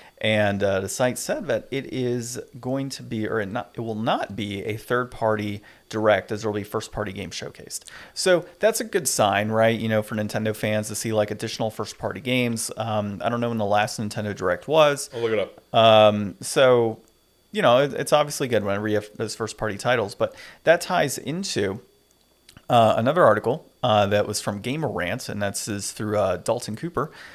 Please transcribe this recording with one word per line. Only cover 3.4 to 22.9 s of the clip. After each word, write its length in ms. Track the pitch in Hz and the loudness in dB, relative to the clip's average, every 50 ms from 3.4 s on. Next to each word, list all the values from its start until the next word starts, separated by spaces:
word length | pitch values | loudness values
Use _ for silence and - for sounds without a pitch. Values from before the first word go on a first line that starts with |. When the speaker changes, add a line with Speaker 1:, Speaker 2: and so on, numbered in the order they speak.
| 101 | -4
Speaker 1:
not, 240 | 95 107 120 - - - | -4 -6 -8 -10 -8 -10
it 80 | - | -8
will 140 | 113 113 110 | -8 -6 -6
not 400 | 107 113 143 196 - - - 98 | -4 -2 -2 -2 -2 -4 -6 -6
be 280 | 107 104 104 101 98 - | -8 -6 -6 -6 -6 -6
a 140 | 110 107 | -6 -8
third-party 840 | 110 - - 127 123 123 123 - - 113 110 107 104 104 104 104 104 - - - _ _ _ | -8 -4 -2 -2 -2 -2 -4 -6 -2 0 0 0 0 -2 -6 -6 -8 -12 -20 -20 _ _ _
Direct, 420 | - 110 107 107 101 95 - - | -4 2 4 4 4 4 2 -4
as 120 | 113 104 113 | -8 -4 -4
there 80 | 107 | -4
will 80 | 104 104 | -4 -4
be 40 | 98 | -6
first-party 480 | - - 110 - - - 113 104 101 | -4 -6 -6 -6 -6 -8 -6 -6 -6
games 240 | 95 101 92 82 - | -8 -10 -10 -10 -10
showcased. 500 | - - - - - - - - - - - - - - - _ | -12 -12 -12 -14 -16 -16 -14 -14 -14 -14 -16 -20 -20 -20 -14 _
So 320 | - - 185 180 165 - - - _ | -2 2 4 4 4 2 -4 -6 _
that's 200 | 202 220 220 - | 2 2 2 0
a 40 | 240 | -4
good 240 | 220 - 190 143 | -2 -2 -2 -2
sign, 420 | - - - 110 101 95 101 107 110 | 0 2 2 4 4 4 2 0 2
right? 280 | 110 113 113 113 117 | 2 4 4 4 4
You 120 | 107 110 110 | 2 0 0
know, 140 | 110 107 107 | 0 0 0
for 120 | - 117 | -2 -4
Nintendo 400 | 107 104 104 - 110 110 110 104 | -4 -4 -4 -4 -2 -2 -2 -2
fans 320 | - - 107 107 107 107 - | -2 -2 -2 -2 -2 -2 -4
to 60 | 104 | -8
see, 160 | - - 113 | -6 -4 0
like, 200 | 110 107 104 104 | 0 0 0 0
additional 400 | 107 - 120 110 - - 117 110 | -2 -6 -6 -8 -4 -4 -4 -4
first-party 500 | - - 107 - - - - 104 - 98 | -4 -6 -8 -10 -8 -8 -8 -8 -8 -6
games. 480 | - 123 127 127 123 120 117 113 - - - | -2 0 0 2 0 0 -2 -4 -6 -8 -6
Um, 420 | - 110 117 107 107 104 104 101 - - | -6 -4 -2 -2 -2 -2 -2 -6 -4 -2
I 40 | - | -2
don't 120 | 120 120 | 0 0
know 80 | 120 120 | -2 -2
when 80 | 117 | -2
the 80 | 110 104 | -2 0
last 340 | 101 104 104 107 107 - - | 2 2 2 2 0 -2 -6
Nintendo 360 | 110 104 - - 104 104 98 | -6 -6 -6 -6 -6 -6 -6
Direct 320 | - 92 92 87 90 - | -2 -2 -2 -2 -2 -2
was. 420 | 135 151 160 151 147 143 139 - - | 2 4 6 6 6 4 0 -6 -10
Speaker 2:
I'll 100 | - 117 | -6 -4
look 100 | 117 113 | -2 0
it 80 | 110 101 | 0 0
up. 360 | 92 - - - _ _ - | -2 -4 -8 -16 _ _ 4
Speaker 1:
Um, 600 | 117 113 113 110 107 107 107 104 104 104 95 - - | 6 8 10 10 10 10 8 6 4 -2 -6 -8 -10
so, 600 | - - - 151 135 127 127 120 117 113 - - _ _ _ _ _ _ _ _ _ _ | -10 -2 2 4 6 6 6 6 4 0 -2 -6 _ _ _ _ _ _ _ _ _ _
you 120 | - 214 180 | -4 2 4
know, 160 | 123 120 131 | 6 6 6
it, 140 | 143 - - | 4 2 -2
it's 200 | - 151 - 160 | -4 0 2 2
obviously 340 | 147 147 147 - - 147 | 2 2 0 -2 -6 -2
good 160 | 123 117 104 101 | 0 0 0 2
whenever 240 | 98 101 104 107 | 0 -2 -2 0
you 80 | 107 107 | 0 0
have 140 | 104 - - - | 0 -2 -4 -8
those 180 | - 117 107 - | -8 -8 -8 -6
first-party 440 | - 113 104 - - 117 107 98 | -6 -8 -8 -6 -6 -6 -4 -4
titles, 360 | 98 - 123 127 117 104 - - | -2 0 0 0 0 0 -4 -2
but 220 | - 113 - - - - - - - _ | -4 -4 -4 -4 -12 -20 -20 -20 -2 _
that 160 | 156 170 170 | 4 4 4
ties 360 | - - 185 175 156 135 - | 2 -2 0 0 0 0 -4
into, 640 | - - - 160 180 196 - - - 104 95 98 110 - _ _ _ _ _ _ _ _ _ _ _ _ - _ - _ - | -6 -8 -8 -8 -6 -6 -4 -4 -2 -2 -2 -4 -8 -12 _ _ _ _ _ _ _ _ _ _ _ _ -20 _ -18 _ 2
uh, 240 | 127 117 113 107 | 4 6 6 6